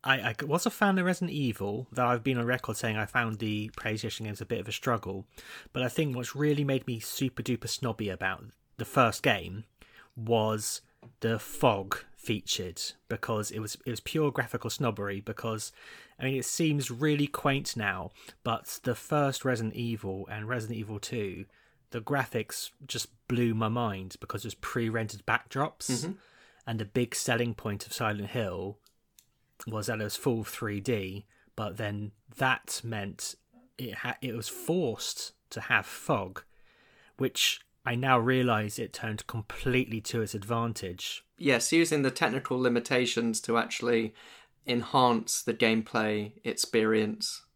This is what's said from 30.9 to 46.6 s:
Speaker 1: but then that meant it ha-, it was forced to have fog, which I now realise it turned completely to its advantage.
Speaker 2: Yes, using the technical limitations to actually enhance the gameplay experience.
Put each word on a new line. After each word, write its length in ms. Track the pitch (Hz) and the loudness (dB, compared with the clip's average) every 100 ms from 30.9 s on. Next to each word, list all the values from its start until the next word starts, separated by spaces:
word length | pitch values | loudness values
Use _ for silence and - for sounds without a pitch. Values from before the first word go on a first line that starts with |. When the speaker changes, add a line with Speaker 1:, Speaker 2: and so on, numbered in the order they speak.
| 110 95 98 - _ _ | 0 -2 -8 -14 _ _
Speaker 1:
but 220 | - 107 98 | -6 -6 -4
then 360 | 104 104 107 _ _ - | -4 -4 -6 _ _ -2
that 420 | 131 127 - - | 0 0 -2 -8
meant 520 | 113 110 101 - - - _ _ _ - | -4 -4 -6 -8 -10 -12 _ _ _ -10
it 200 | 123 113 | -10 -6
ha-, 200 | 123 - | -6 -4
it 120 | 127 | -6
was 140 | 113 107 | -4 -6
forced 840 | - - 180 143 107 - - - _ _ | -6 0 2 2 -2 -6 -6 -10 _ _
to 100 | - | -12
have 240 | - 113 | 2 2
fog, 600 | - - - 123 92 - - _ - _ _ _ - - | 2 -8 0 0 0 -8 -18 _ -20 _ _ _ -20 -2
which 420 | 131 - - - _ _ | -2 2 2 0 _ _
I 100 | 127 | -2
now 240 | 120 131 127 | 0 6 6
realise 600 | 117 127 123 107 107 - | 8 6 6 4 2 -4
it 160 | 113 | -8
turned 320 | - 113 107 - | -6 -6 -6 -4
completely 760 | 113 107 - 131 127 131 113 | -6 -6 -2 2 2 2 -4
to 200 | - 120 | -2 -2
its 120 | 107 | -2
advantage. 880 | 107 101 117 117 107 92 90 - - _ _ | -4 -2 0 0 -4 -8 -8 -8 -8 _ _
Speaker 2:
Yes, 360 | 139 123 - | 4 4 6
using 280 | 165 165 151 | 6 6 4
the 100 | 135 | 2
technical 480 | 131 151 131 - 127 | 2 0 0 0 2
limitations 800 | 127 120 117 127 123 120 117 110 | 4 2 2 2 2 2 0 -2
to 160 | - 117 | 2 0
actually 560 | 117 - 120 117 110 - - - - _ - | 0 -2 2 2 2 -8 -20 -20 -20 _ -2
enhance 760 | 123 117 135 123 113 - - | 0 4 6 6 6 2 -2
the 100 | - | -2
gameplay 800 | 113 113 113 110 113 107 107 104 - | 4 4 4 2 0 2 0 -2 -6
experience. 1000 | 117 - | -4 -2